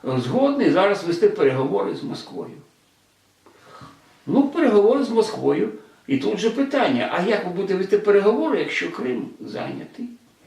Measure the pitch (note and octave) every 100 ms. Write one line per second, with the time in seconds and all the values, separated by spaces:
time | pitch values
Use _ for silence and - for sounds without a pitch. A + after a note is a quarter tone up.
0 | C3+ B2+ A#2 A#3 C#4 C#4 F#3+ E3+ G3+ G3
1 | E3+ - G#3 G#3 C#3 C3 C3+ - - -
2 | - - - - - - - _ _ _
3 | _ _ _ _ _ _ - - - -
4 | _ _ - G#3+ C#4+ E4+ C#4 G#3 G#3 C#4
5 | C4+ A3+ G#3 - C3+ D3 - - - _
6 | - C3+ G3+ F#3 A3+ C4+ C#4 C#4 G3 B2
7 | - F3 F#3+ G#3 F3+ F3 G3 F#3 F#3+ G#3
8 | G#3 G3+ G3+ B3+ D#4+ G3+ D3+ - F3 -
9 | - A#2 - - - - - - - -
10 | A#3+ - _ _